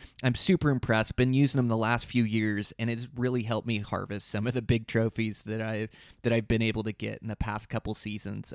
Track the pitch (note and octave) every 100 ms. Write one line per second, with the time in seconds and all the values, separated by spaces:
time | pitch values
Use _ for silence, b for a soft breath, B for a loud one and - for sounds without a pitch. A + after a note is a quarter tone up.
0 | B B B2+ A#2+ - F3+ D3+ C3 - A2
1 | A2 - B2+ C3 C#3+ C#3 A#2+ A2+ A2 A#2
2 | - A#2+ A2+ A2 G#2+ G#2 G#2 - A#2 A#2
3 | B2 B2 B2+ B2 A2 A2 A#2 G#2+ G2+ F#2+
4 | G2 G#2 - G#2+ A2+ B2 A2 A#2+ A2+ A2+
5 | A2+ - A2 G2+ G#2 A2 A2 A2 G#2+ B
6 | B B A#2+ A#2 G#2+ A2+ A2+ G#2+ A2 G2+
7 | G#2+ A2+ A2+ G#2+ A2+ G#2 - A2+ - G#2+
8 | G#2+ G#2 G2+ G2+ G2+